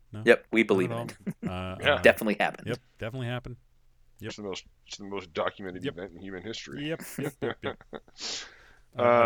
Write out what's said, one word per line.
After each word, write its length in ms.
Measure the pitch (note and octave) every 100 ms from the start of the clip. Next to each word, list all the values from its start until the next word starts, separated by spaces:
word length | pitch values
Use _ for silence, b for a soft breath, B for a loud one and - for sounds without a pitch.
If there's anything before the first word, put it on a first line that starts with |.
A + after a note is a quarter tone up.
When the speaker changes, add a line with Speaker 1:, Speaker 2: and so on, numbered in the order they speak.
| _
Speaker 1:
No? 100 | G#2+
Speaker 2:
Yep, 220 | A2 A2+ -
we 80 | A2+
Speaker 1:
Not 40 | A2
Speaker 2:
believe 240 | G2 F#2
Speaker 1:
at 40 | -
all. 80 |
Speaker 2:
it. 300 | - - - -
<laughs> 80 | -
Speaker 1:
Uh, 260 | F#2 F#2 F#2
Speaker 3:
Yeah. 140 | C3+
Speaker 1:
uh, 80 | C#3
Speaker 2:
Definitely 340 | A#2 A2+ A2 G2+
happened. 300 | F2 - G#2
Speaker 1:
yep, 100 | A#2+ _ _
definitely 280 | G#2+ B2+ A#2+
happened. 280 | B2 B2 A#2+ _ _ _ _ _ -
Yep. 80 | G2
Speaker 3:
It's 80 | -
the 60 |
most, 200 | G2+ F2 - _ -
it's 100 | -
the 60 |
most 280 | G2+ G2+ F#2
documented 480 | G#2 F#2 - F#2+ F#2
Speaker 1:
Yep. 100 | B2 E2
Speaker 3:
event 140 | F#2+
in 60 | E2+
human 200 | G2 F#2+
history. 420 | G2 A2 - C#3 D3+
Speaker 1:
Yep, 140 | D#3+ - -
yep, 140 | D3 -
yep, 140 | C3+ -
yep. 160 | C#3 A#2 -
Speaker 3:
<laughs> 100 | - - B B B B B B B B -
Speaker 1:
Uh, 40 |
I've, 40 | A#2+ A#2+